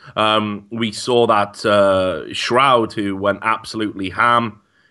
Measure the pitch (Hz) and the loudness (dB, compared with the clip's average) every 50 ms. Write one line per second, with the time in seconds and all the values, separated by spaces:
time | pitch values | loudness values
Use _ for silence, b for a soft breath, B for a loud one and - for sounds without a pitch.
0 | B B B - 107 107 110 110 107 104 104 95 101 - 117 113 117 107 101 - | B B B 0 2 2 2 2 0 -2 -6 -10 -12 -12 -8 -6 -6 -6 -6 -6
1 | - 127 123 120 117 113 110 104 101 101 - - - 113 104 104 98 98 95 95 | -4 0 2 2 4 4 4 2 0 -2 -6 -4 0 2 2 4 4 4 2 2
2 | 92 92 82 76 53 57 - - - - 120 127 139 139 127 120 110 101 - 110 | 0 -2 -4 -6 -8 -10 -8 -8 -4 0 2 4 4 4 4 2 2 -2 -4 -6
3 | 101 101 98 95 98 101 98 - - 110 110 - - - - 110 107 98 87 95 | -6 -4 -4 -2 -2 -2 -2 0 -2 -4 -4 -4 -6 -10 -6 -6 -6 -6 -6 -6
4 | 95 92 92 104 117 120 120 120 117 110 104 - _ _ _ _ _ _ | -8 -6 -2 0 2 4 4 2 0 -2 -8 -14 _ _ _ _ _ _